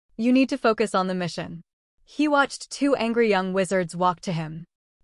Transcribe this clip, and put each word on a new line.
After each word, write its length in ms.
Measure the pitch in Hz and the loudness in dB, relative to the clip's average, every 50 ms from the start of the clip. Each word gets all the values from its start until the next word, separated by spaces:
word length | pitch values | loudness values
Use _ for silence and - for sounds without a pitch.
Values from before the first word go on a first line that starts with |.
| _ _ _ - | _ _ _ -2
You 160 | 220 247 254 | 0 2 4
need 160 | 262 269 247 | 4 4 2
to 80 | 294 262 | 0 0
focus 380 | - 240 220 - 226 202 - | 2 2 2 2 0 0 0
on 100 | 196 185 | -2 0
the 80 | 185 185 | 0 -2
mission." 480 | 185 175 165 - - 160 175 170 165 - _ _ _ _ _ _ _ _ | -4 -4 -6 -6 -8 -10 -10 -12 -16 -18 _ _ _ _ _ _ _ _
He 240 | _ - - 294 302 | _ -2 0 0 2
watched 420 | 294 277 277 262 - - - - | 4 4 2 2 -2 -10 -14 -14
two 240 | - - 269 285 277 | -6 -2 0 0 2
angry 340 | - 220 233 233 233 233 220 | 2 0 -2 2 2 2 4
young 240 | 202 185 185 190 180 | 4 2 0 0 0
wizards 420 | 190 190 170 196 190 180 165 - | 0 0 0 0 -2 -2 -2 -2
walk 240 | 170 180 180 175 - | 0 0 0 0 0
to 120 | - - 175 | -6 -6 -4
him. 320 | 160 160 151 156 160 160 _ _ _ _ _ _ _ | -4 -4 -6 -10 -14 -16 _ _ _ _ _ _ _